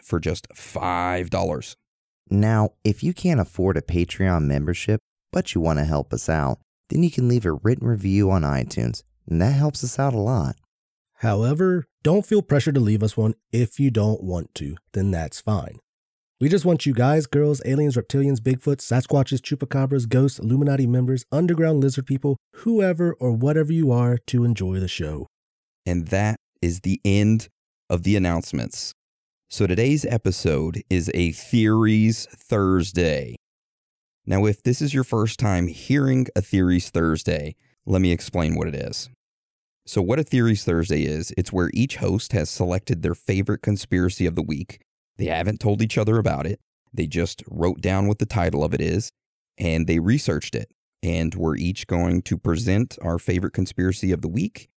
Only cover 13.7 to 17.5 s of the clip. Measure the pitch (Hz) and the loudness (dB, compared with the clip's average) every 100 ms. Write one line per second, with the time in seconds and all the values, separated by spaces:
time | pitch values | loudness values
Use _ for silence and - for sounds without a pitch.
13.7 | - 139 110 107 110 95 87 - - 71 | 0 0 2 2 0 -4 -6 -6 -10 -10
14.7 | 85 _ 98 98 87 78 - - 101 73 | -10 _ -2 0 0 -4 -6 -4 -4 -4
15.7 | - _ _ _ _ _ _ 139 190 170 | -14 _ _ _ _ _ _ 0 2 2
16.7 | 160 147 123 127 156 139 143 147 | 2 2 2 4 2 2 2 2